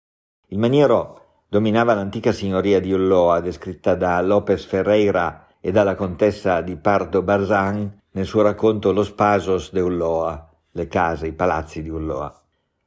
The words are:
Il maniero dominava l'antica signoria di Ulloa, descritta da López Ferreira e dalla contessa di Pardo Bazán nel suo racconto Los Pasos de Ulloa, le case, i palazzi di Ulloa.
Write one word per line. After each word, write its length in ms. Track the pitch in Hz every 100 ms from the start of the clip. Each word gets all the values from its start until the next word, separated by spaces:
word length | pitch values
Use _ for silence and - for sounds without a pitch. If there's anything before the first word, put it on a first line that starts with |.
| _ _ _ _ _
Il 100 | 95
maniero 880 | 117 139 135 104 82 - _ _ _
dominava 460 | 104 110 110 120
l'antica 400 | 104 98 113 117
signoria 480 | 101 98 95 98 95
di 100 | 90
Ulloa, 500 | 95 95 92 85 85
descritta 540 | 87 82 95 90 101
da 240 | 87 90 87
López 420 | 92 101 104 92
Ferreira 840 | - 95 95 107 101 90 82 78 _ _
e 100 | -
dalla 240 | 101 98
contessa 680 | 92 95 82 107 101 98 87
di 140 | 87 82
Pardo 440 | 107 98 87 95
Bazán 800 | 90 101 98 101 98 104 101 - _
nel 120 | 95
suo 160 | 95 110
racconto 520 | 104 101 113 107 101
Los 180 | 95 101
Pasos 640 | - 104 101 90 90 87
de 80 | 92
Ulloa, 680 | 90 87 82 82 80 78 - _ _
le 160 | 87 85
case, 400 | 95 85 80 80
i 80 |
palazzi 480 | 80 90 78 76 80
di 80 | 78
Ulloa. 420 | 80 78 69 73 - _ _ _ _